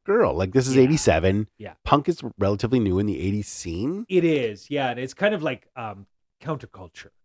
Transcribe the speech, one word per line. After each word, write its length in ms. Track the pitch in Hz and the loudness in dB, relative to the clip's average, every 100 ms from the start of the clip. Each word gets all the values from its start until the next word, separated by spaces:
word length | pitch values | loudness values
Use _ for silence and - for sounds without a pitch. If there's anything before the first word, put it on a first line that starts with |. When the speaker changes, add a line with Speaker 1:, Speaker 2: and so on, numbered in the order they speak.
Speaker 1:
girl. 300 | - 226 117 76 | 0 2 2 2
Like, 160 | 95 | 2
this 160 | 131 127 | 2 4
is 80 | 131 | 6
Speaker 2:
Yeah. 80 | |
Speaker 1:
eighty-seven. 640 | 131 156 - 80 92 101 110 _ | 6 4 4 4 4 0 -2 _
Speaker 2:
Yeah. 160 | 104 - | -18 -10
Speaker 1:
Punk 240 | - 143 160 | 0 2 2
is 140 | 165 117 - | -4 -6 -4
relatively 420 | 98 104 113 127 | -2 0 0 2
new 200 | 101 92 | 2 0
in 80 | 104 | 0
the 120 | 73 | -2
eighties 280 | 95 104 98 | -2 -4 -6
scene. 580 | - 87 82 127 196 233 | -10 -8 -6 -6 -6 -2
Speaker 2:
It 140 | 185 | 0
is, 460 | 165 147 117 98 - | 2 0 -2 -8 -8
yeah. 200 | 143 131 | -4 -4
And 80 | 120 | -4
it's 140 | 131 - | -10 -2
kind 180 | 202 | -2
of 80 | 208 | 0
like, 260 | 151 123 _ 127 | -4 -8 _ -14
um, 300 | 113 98 98 _ _ _ | -12 -12 -20 _ _ _
counterculture 680 | 147 147 - - 90 - - _ | -10 -10 -10 -18 -20 -20 -20 _